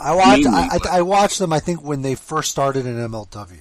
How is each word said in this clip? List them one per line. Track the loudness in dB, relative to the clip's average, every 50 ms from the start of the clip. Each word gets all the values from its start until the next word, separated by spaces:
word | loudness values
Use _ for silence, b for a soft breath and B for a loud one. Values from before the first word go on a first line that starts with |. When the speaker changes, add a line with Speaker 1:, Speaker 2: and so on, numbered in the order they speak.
Speaker 1:
I | -2 0 2
watched. | 6 6 6 6 6 4
Speaker 2:
mainly, | 2 2
Speaker 1:
I, | 0 0 0
I, | -2 -2
Speaker 2:
but | -2 0
Speaker 1:
I | 0 0 2
watched | 2 2 2 2 2 0
them. | -2 -2 -2 -2
I | -2
think | -2 -4 -6 -6 -6
when | -6 -6 -4
they | -4 -4 -4
first | -6 -6 -6 -4 -4 -4 -4
started | -2 -2 -2 0 0 -2 -4
in | -4 -6 -6
M | -6 -8 -8
L | -10 -12 -14
W. | -16 -18 -18 -18 -20 -20